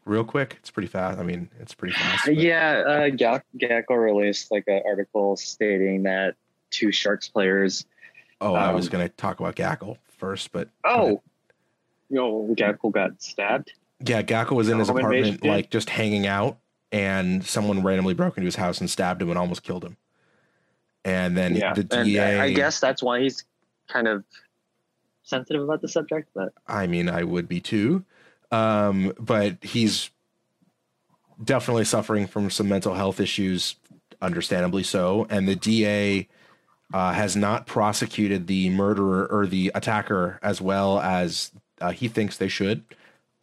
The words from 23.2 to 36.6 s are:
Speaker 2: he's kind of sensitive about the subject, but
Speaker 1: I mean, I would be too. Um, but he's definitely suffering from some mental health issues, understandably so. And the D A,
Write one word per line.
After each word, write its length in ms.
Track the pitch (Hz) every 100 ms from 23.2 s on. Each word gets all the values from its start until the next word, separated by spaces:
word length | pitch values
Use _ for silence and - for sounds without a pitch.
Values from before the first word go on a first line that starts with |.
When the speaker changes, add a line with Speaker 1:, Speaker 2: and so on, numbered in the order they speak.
Speaker 2:
he's 240 | 135 - - _ _ _ -
kind 200 | 127 113
of 160 | 101 - - _ _ _ _ _ _ _ _
sensitive 400 | - 131 - 151
about 200 | 143 156
the 60 | 151
subject, 420 | 165 151 156 -
but 200 | 95 92 - -
Speaker 1:
I 200 | 107 90
mean, 240 | 87 87
I 140 | 87
would 220 | 87 87 85
be 140 | 87
too. 440 | - 110 113 190 - _ _ _ -
Um, 600 | 113 110 107 104 98 95 -
but 380 | 117 110 101 90
he's 480 | - 120 110 92 - _ _ _ _ _ _ _ _ _ _ _ _ -
definitely 400 | 117 127 - 117
suffering 420 | 101 113 - 107 95
from 220 | 104 98
some 180 | - 101
mental 260 | 98 101
health 260 | 92 98 95
issues, 560 | 95 - 95 90 - - _ - _ -
understandably 600 | 92 85 - 90 90 95
so. 440 | 92 98 90 104 -
And 180 | 104 95
the 100 | 95
D 300 | 110 110 104
A, 420 | 104 101 98 95 _ _ _